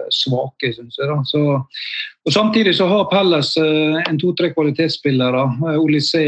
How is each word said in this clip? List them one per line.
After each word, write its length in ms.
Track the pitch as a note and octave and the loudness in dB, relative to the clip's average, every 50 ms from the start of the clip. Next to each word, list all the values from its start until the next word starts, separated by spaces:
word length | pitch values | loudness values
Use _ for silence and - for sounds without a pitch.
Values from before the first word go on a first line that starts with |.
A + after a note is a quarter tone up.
| - | -6
eh, 80 | - - | -4 -4
svake, 580 | - - C3+ A#2+ B2+ C3+ C3+ - - C3+ A#2+ A2+ | -2 -2 -2 -2 -2 -2 -4 -6 -6 -6 -6 -6
synes 220 | A#2 A#2+ A#2+ - - | -6 -12 -14 -8 -6
jeg 100 | C#3 C#3+ | -4 -2
da. 80 | D3+ D3 C3+ | -2 -2 -2
Så, 160 | - - D3+ D3 C#3+ C#3 C3 C3 - - - - - - - - - - _ - | -2 0 0 2 2 0 0 -2 -6 -12 -14 -12 -10 -10 -10 -10 -12 -12 _ -2
og 80 | D#3+ - | 0 2
samtidig 400 | G3+ G#3+ A3 A3 A3 G#3+ F#3+ E3 | 2 2 2 2 2 2 2 2
så 100 | - F#3+ F3 | 2 2 2
har 180 | G3+ G#3 F#3+ - | 2 2 2 2
Palace, 480 | F3+ G3 F#3+ F3+ E3 D3 C#3 - - | 2 2 2 2 2 2 0 0 0
eh, 400 | D#3+ D#3 D#3 D#3 D3+ D#3 D3+ D#3 E3 F3 | 0 2 2 2 2 2 0 0 -2 -2
en 180 | F3 D#3 C#3+ | -2 -2 -2
to-tre 300 | F3+ F3+ - - F3 D#3+ - | 0 -2 0 0 -2 -2 0
kvalitetsspillere. 880 | D#3+ D3+ D3 - - E3 D3 - - - C#3+ C3+ B2+ B2+ B2 B2 B2+ C#3 C3+ A#2 B2 D#3+ E3 | 0 0 0 0 0 0 -2 -2 -2 -2 0 2 2 2 2 0 0 0 0 -2 -2 -2 0
Eh, 100 | D3+ D#3 | 0 2
Olise 400 | D#3+ D3+ D3+ C#3+ C#3+ - - E3 D#3 | 2 2 2 2 0 0 0 0 2